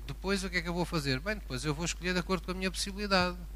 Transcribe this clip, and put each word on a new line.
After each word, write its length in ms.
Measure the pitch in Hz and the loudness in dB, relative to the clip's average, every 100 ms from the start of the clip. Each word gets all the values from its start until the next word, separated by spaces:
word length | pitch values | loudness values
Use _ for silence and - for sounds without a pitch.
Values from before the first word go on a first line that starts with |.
| - | -8
Depois, 380 | 143 185 196 | -4 0 0
o 60 | 190 | 0
que 80 | 180 | 0
é 40 | |
que 60 | 170 | 0
eu 60 | |
vou 100 | 175 | 0
fazer? 360 | 165 165 139 131 | 2 2 2 2
Bem, 160 | 185 214 | 0 -4
depois 280 | - 131 | -4 -2
eu 100 | 147 | 0
vou 100 | 143 | 0
escolher 280 | 170 - 180 | -2 -2 0
de 60 | 180 | 2
acordo 260 | 165 185 | 2 0
com 80 | - | 0
a 20 | |
minha 160 | 185 190 | -2 -2
possibilidade. 640 | - 202 190 208 190 180 175 170 | -2 -4 -2 4 4 4 0 -8